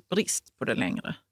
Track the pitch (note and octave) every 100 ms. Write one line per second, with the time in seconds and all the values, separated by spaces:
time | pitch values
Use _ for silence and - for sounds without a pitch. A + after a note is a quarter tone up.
0 | - F#3 - - - _ - A2+ F2+ -
1 | - - _